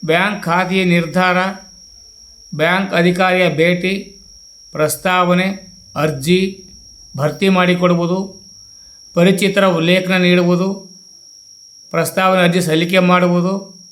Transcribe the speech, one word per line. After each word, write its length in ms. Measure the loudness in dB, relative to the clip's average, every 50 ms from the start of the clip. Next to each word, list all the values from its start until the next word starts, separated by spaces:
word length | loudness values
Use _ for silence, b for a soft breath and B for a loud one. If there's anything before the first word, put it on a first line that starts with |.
| -2
ಬ್ಯಾಂಕ್ 380 | 0 0 0 0 -2 -4 -6 -4
ಖಾತೆಯ 420 | -2 0 0 0 0 0 0 2
ನಿರ್ಧಾರ, 520 | 2 2 0 0 0 -2 0 0 2 2 0 -2 -2 -6 -10 -16 -20 -20 -20 -20 -20 -20 -20 -20 -20 -20 _ -20 -20 -20 _ _ -16 -6
ಬ್ಯಾಂಕ್ 400 | -2 0 0 0 0 -2 -2 -2
ಅಧಿಕಾರಿಯ 560 | 0 2 2 2 2 0 0 0 0 0 0
ಭೇಟಿ, 720 | 0 0 0 0 0 0 -2 -4 -4 -4 -8 -12 -20 -20 -20 -20 -20 -20 -20 -20 -20 -20 -20 -16 -6
ಪ್ರಸ್ತಾವನೆ, 1040 | -4 -4 -4 -4 -4 -2 0 0 2 2 2 2 0 0 -2 -4 -8 -14 -20 -20 -20 -20 -14 -6
ಅರ್ಜಿ, 680 | -4 -4 -2 -4 -4 0 0 2 2 2 -2 -6 -10 -20 -20 -20 -20 -20 -20 -20 -20 -20 -18 -8
ಭರ್ತಿ 320 | -4 -4 -4 -2 0 0 2
ಮಾಡಿಕೊಡುವುದು, 1000 | 2 2 2 2 2 0 0 0 0 0 0 -2 -4 -4 -6 -8 -14 -20 -20 -20 -20 B B B B B B B B B B B _
ಪರಿಚಿತರ 520 | 2 2 2 2 2 0 -2 0 2 0
ಉಲ್ಲೇಖನ 500 | 2 0 0 0 0 0 0 0 -2 -2
ನೀಡುವುದು, 560 | 0 2 2 2 2 2 2 2 0 0 -2 -4 -8 -12 -20 -20 -20 -20 -20 -20 -20 _ -20 -20 -20 _ _ -20 _ -20 -20 -20 _ _ _
ಪ್ರಸ್ತಾವನೆ 520 | -4 -4 -4 -2 -2 0 0 2 2 2 2
ಅರ್ಜಿ 180 | 2 2 0
ಸಲ್ಲಿಕೆ 380 | 0 0 0 0 0 0 2 2
ಮಾಡುವುದು 800 | 4 4 4 4 2 2 2 0 0 -2 -4 -4 -8 -12 -20 -20 -20 -20